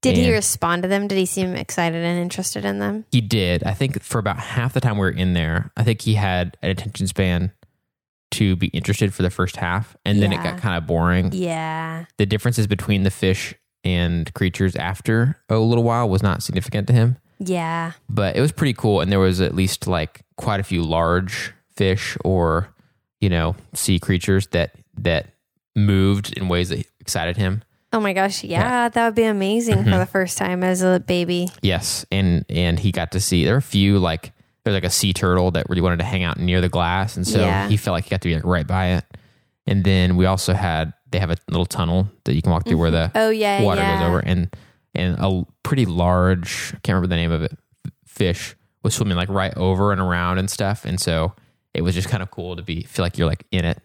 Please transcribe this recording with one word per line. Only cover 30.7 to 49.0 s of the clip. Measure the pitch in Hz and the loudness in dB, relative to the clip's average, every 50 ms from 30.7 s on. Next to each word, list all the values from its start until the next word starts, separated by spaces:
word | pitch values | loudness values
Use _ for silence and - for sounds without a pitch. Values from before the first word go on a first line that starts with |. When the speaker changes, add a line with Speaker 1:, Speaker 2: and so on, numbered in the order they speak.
| 185 180 | 0 2
Speaker 1:
a | 185 185 185 185 - | 2 2 2 2 2
baby. | - 180 180 175 170 180 175 175 180 - - | 0 0 0 0 0 0 -2 -2 -4 -6 -2
Speaker 2:
Yes, | - 98 90 82 - - - - - _ | 0 0 0 0 -2 -4 -6 -6 -6 _
and, | - 98 98 90 87 82 - _ | -2 0 2 2 2 2 0 _
and | - 82 90 87 85 80 | -2 0 0 2 0 0
he | - 98 | 0 0
got | 87 - 82 78 | 0 0 -4 -2
to | - 92 | -2 -2
see, | 98 - 92 87 67 | -2 0 2 2 4
there | 71 110 | 4 2
were | 139 | 2
a | |
few, | 139 - - 101 - - 101 98 | 0 0 2 2 4 4 4 4
like, | 90 85 80 82 - - - _ _ _ _ _ _ | 2 0 -2 -4 -8 -14 -20 _ _ _ _ _ _
there's, | 117 101 | 0 0
like, | 95 87 | 0 0
a | 90 | 0
sea | - - - 101 | -2 0 0 0
turtle | 90 - - 92 90 90 90 92 | 0 2 2 2 4 4 2 2
that | 85 82 - - | 0 0 -2 0
really | 87 90 | 0 0
wanted | 85 92 87 85 | 2 2 2 0
to | 87 | 0
hang | 117 98 92 90 | -2 -2 -2 -2
out | 85 - - | -2 -2 -2
near | 87 90 90 92 | 0 0 2 2
the | 90 90 | 2 2
glass, | - 92 85 82 87 95 95 110 - - | 2 0 0 2 0 0 -2 -2 -4 -4
and | 92 90 | -4 0
so | - 98 | 2 2
Speaker 1:
Yeah. | 90 90 95 95 98 101 | 2 2 2 0 2 0
Speaker 2:
he | 104 104 | 0 0
felt | - 107 90 | 0 0 -2
like | 85 90 | -2 -2
he | - | -2
got | 101 92 | -4 -2
to | - 90 | 0 0
be, | 82 | -2
like, | 78 - | 0 0
right | 87 90 87 78 71 | 0 0 0 0 0
by | 90 95 92 90 90 | 0 0 2 2 0
it. | 82 - _ - - _ _ _ _ _ _ _ _ _ | 0 -2 _ -16 -20 _ _ _ _ _ _ _ _ _
And | - - 101 92 | -2 0 2 2
then | 98 95 92 90 90 90 | 4 4 4 4 4 4
we | 87 92 | 4 4
also | 92 95 92 - - 92 | 4 2 0 0 0 0
had, | 95 104 90 80 80 80 80 - _ _ _ | 0 0 0 0 0 -2 -4 -6 _ _ _
they | - - | -2 -2
have | 101 82 | 0 0
a | 82 80 _ - | -2 -4 _ -4
little | - 87 87 | -2 -2 -2
tunnel | 87 - - 87 82 85 92 95 101 - _ _ | -2 -2 -2 0 0 2 2 0 0 -4 _ _
that | 57 64 | 0 0
you | 78 | 0
can | 80 90 | 2 2
walk | 85 82 85 | 0 0 0
through | - - 78 | 0 0 2
where | 85 82 | 2 2
Speaker 1:
Mm-hmm. | 80 82 82 82 - | 2 2 0 0 0
Speaker 2:
the | 220 220 | 2 2
Speaker 1:
Oh, | 220 | 2
yeah, | 220 220 214 202 202 196 202 | 2 2 0 0 2 2 2
Speaker 2:
water | 202 202 196 | 2 2 2
Speaker 1:
yeah. | 196 196 196 196 | 0 0 0 0
Speaker 2:
goes | 170 85 | 0 0
over, | 87 87 | 0 0
and, | - - 90 87 87 90 - - - _ _ _ _ _ _ | 0 0 0 0 0 -4 -6 -14 -20 _ _ _ _ _ _
and | - 90 90 85 - | -4 -2 -2 0 0
a | 82 | 0
l-, | 98 95 90 82 - _ _ _ | 0 0 -2 -4 -6 _ _ _
pretty | - 151 135 123 | -2 0 0 2
large, | 92 85 87 87 90 90 90 90 92 95 87 85 - - - - - - | 0 2 2 2 4 4 4 4 4 2 2 0 -6 -8 -8 -8 -10 -10
I | - _ | -8 _
can't | - 95 | 0 0
remember | 92 87 92 | 0 2 2
the | 90 85 | 0 0
name | 85 85 | 0 0
of | 85 78 82 | 0 0 -2
it, | - - - _ _ _ _ _ | -4 -6 -8 _ _ _ _ _
f-, | - - _ _ | -16 -16 _ _
fish | _ - - 107 90 85 - - - - _ _ _ _ _ _ | _ -4 -2 0 0 0 -2 -6 -12 -14 _ _ _ _ _ _
was | 113 - | -4 0
swimming, | - | 0